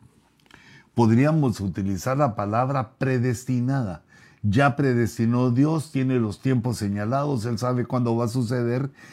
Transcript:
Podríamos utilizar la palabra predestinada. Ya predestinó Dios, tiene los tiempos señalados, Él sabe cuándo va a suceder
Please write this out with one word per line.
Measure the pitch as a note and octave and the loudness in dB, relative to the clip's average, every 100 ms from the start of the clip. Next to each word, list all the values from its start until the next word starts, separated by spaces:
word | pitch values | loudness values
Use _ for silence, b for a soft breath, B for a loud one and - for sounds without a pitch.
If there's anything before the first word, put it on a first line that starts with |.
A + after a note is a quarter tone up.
| - _ _ _ _ b b b b | -20 _ _ _ _ b b b b
Podríamos | - A2+ A#2 D3 D#3+ C3+ G2 | 2 4 6 4 4 2 0
utilizar | G2 F#2 G2 F#2+ B2+ C3+ | -4 -4 -4 -4 -2 0
la | C#3+ | 0
palabra | G2+ G2+ A2 B2+ C#3 A2+ - | -2 -2 -2 -2 -2 -6 -4
predestinada. | C3+ B2+ B2 A#2 - B2 B2 C#3 G#2+ D#2+ _ b b b | -2 0 0 -2 -2 -2 0 -2 -4 -8 _ b b b
Ya | G#2 G#2 C#3+ | 0 4 2
predestinó | C#3+ C#3 A#2+ A2+ - A2+ B2 B2+ | 2 2 2 0 0 0 2 2
Dios, | A#2+ D3+ D#3+ - | 2 2 0 -4
tiene | C3 C3 B2+ | -4 0 0
los | G#2+ F#2 | -2 -2
tiempos | C3+ B2 A#2+ A2 | 0 0 0 -4
señalados, | G#2 G#2 G#2+ C3+ D3 C3 | -4 -4 -2 -2 -2 -2
Él | A#2 A2+ | -4 -4
sabe | B2 B2 | -2 -2
cuándo | - B2+ A#2 A#2 | -2 -2 0 0
va | |
a | A#2+ | 0
suceder | B2+ A2+ B2 A#2+ B2 C#3 B B | -2 -2 -2 -2 -2 -4 B B